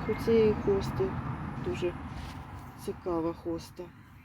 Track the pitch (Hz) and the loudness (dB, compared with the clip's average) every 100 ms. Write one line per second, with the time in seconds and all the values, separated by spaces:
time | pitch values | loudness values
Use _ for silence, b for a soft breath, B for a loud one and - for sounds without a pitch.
0 | - 214 - 226 220 415 - 392 403 - | 0 0 6 8 8 6 4 2 2 0
1 | 381 381 - - - - 185 175 175 165 | 0 0 -4 -6 -6 -4 -2 0 -2 -2
2 | - B B B - - - - - 190 | -8 B B B -12 -12 -14 -8 -8 -6
3 | 185 170 165 165 175 165 - - 175 - | -2 0 0 -2 -4 -6 -6 -12 -14 -16
4 | - - | -20 -20